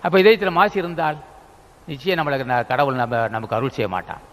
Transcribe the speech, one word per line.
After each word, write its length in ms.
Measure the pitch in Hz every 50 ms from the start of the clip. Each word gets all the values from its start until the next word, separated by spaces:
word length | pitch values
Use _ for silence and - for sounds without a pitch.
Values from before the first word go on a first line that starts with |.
| -
அப்ப 120 | 175 165 190
இதயத்துல 300 | 185 208 226 190 202 190 170 170
மாசு 180 | 196 208 - 202
இருந்தால் 360 | 175 170 170 165 165 156 151 151 147 - - - - - - - - - - - - -
நிச்சயம் 260 | 151 135 123 185 185 165
நம்மளுக்கு 280 | 156 147 139 135 131 120
ந-, 120 | 127 123 120 -
கடவுள் 300 | 131 131 143 139 131 127
நம்ம, 180 | 120 117 123 117 113 110 107
நமக்கு 220 | 113 110 104 117 110
அருள் 180 | 123 135 -
செய்ய 120 | - 117 98 92
மாட்டான். 280 | 92 85 - 82 - - -